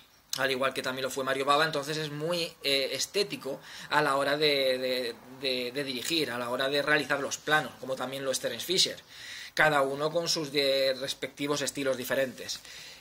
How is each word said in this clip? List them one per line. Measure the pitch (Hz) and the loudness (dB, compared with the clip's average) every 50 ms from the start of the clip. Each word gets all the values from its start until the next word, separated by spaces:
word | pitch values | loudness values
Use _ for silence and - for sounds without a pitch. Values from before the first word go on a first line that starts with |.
| - _ - - _ _ - | -20 _ -20 -20 _ _ -2
al | 131 135 131 | 0 0 0
igual | 135 127 135 131 | 2 2 0 0
que | 135 139 127 | 0 -2 -4
también | 131 127 131 131 | -4 -4 -2 -4
lo | 135 | -4
fue | - 139 131 | -2 -2 -2
Mario | 131 135 135 135 | 0 0 0 4
Bava, | 143 143 147 160 | 4 4 4 4
entonces | 156 151 143 135 143 156 | 2 0 -2 -4 -2 -4
es | 156 156 147 | -4 -4 -4
muy, | 147 147 151 165 175 170 165 - - - | -4 -4 -2 -2 0 -2 -2 -6 -8 -4
eh, | - 139 139 139 135 120 | 0 2 2 2 2 0
estético | 131 131 - - - 196 202 202 151 123 - 131 143 - - - - - - - | -2 -4 -4 -2 0 -2 -2 -2 -4 -8 -6 -8 -8 -8 -10 -16 -16 -14 -6 0
a | - 151 151 | 2 4 4
la | 143 135 | 4 4
hora | 139 139 139 143 | 2 2 2 2
de, | 151 151 151 143 139 135 131 127 | 4 4 4 4 4 4 2 2
de, | 127 131 127 127 127 127 117 117 - - 127 127 131 | 2 0 -2 0 -2 -2 -4 -8 -10 -16 -18 -12 -6
de, | 135 131 131 127 123 120 | -2 -2 -2 -2 -2 -4
de | 120 143 143 | -4 -4 -4
dirigir, | 135 131 117 113 - 170 160 151 123 | -4 -4 -4 -2 0 0 0 0 0
a | 120 | -2
la | 120 123 120 | -4 -2 -2
hora | 123 127 135 139 | 0 0 0 2
de | 147 143 139 | 2 2 4
realizar | 151 151 151 131 131 147 139 | 4 2 2 4 0 0 0
los | 135 131 - - | 0 -4 -6 -6
planos, | - 151 151 156 147 - - - | 0 2 2 2 2 -2 -8 -10
como | 127 127 131 | -6 -6 -4
también | 131 131 131 135 139 139 | -4 -4 -6 -4 -4 -2
lo | 135 | -2
es | 127 - | -2 -2
Terence | - 127 117 113 - | -2 -4 -4 -4 -2
Fisher, | - 180 175 - - 92 - - - - - - - - - - - - | 0 2 4 2 2 0 -8 -14 -20 -18 -16 -14 -14 -12 -12 -14 -4 2
cada | - 156 156 151 143 | 4 6 6 6 4
uno | 139 135 139 143 147 156 | 4 2 0 0 -2 0
con | 151 170 170 160 | 0 0 0 2
sus | 151 170 156 135 | 0 0 -2 0
de-, | 131 147 139 135 135 135 135 135 131 | 0 2 4 4 4 4 2 2 0
respectivos | 120 135 131 - - 147 - - - 143 143 147 139 139 | 0 -4 -6 -6 -6 -8 -8 -4 -4 -2 0 0 0 0
estilos | 120 - 147 139 135 131 | -2 -2 -2 0 0 0
diferentes. | 120 120 - 127 127 135 127 107 - 92 - - - - - - - - - - - | 0 -2 0 2 2 2 0 -2 -10 -8 -8 -8 -10 -10 -16 -16 -16 -16 -16 -18 -16